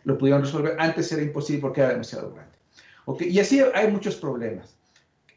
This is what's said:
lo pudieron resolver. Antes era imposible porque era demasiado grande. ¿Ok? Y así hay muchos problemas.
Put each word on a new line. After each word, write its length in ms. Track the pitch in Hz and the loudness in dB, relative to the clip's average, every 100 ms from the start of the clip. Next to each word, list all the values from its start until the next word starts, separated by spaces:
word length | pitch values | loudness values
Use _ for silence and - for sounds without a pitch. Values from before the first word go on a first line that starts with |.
lo 140 | - 135 | -4 0
pudieron 260 | 135 143 | 4 4
resolver. 320 | 139 156 151 - | 2 -2 -2 0
Antes 340 | 160 165 - | 0 0 -2
era 80 | 156 | -2
imposible 400 | 147 143 147 143 | -2 -4 -4 -2
porque 180 | 135 - | -2 2
era 120 | 127 | 2
demasiado 420 | 113 113 - - | 0 -6 -10 -12
grande. 200 | - - _ _ _ - _ - | -14 -20 _ _ _ -20 _ -10
¿Ok? 160 | 127 | -4
Y 180 | 170 190 | 0 2
así 220 | 196 277 262 | 4 4 4
hay 160 | 185 214 | 4 2
muchos 280 | 202 196 - | 0 -4 -6
problemas. 580 | 147 120 113 92 - _ _ _ _ _ _ | -6 -6 -6 -8 -14 _ _ _ _ _ _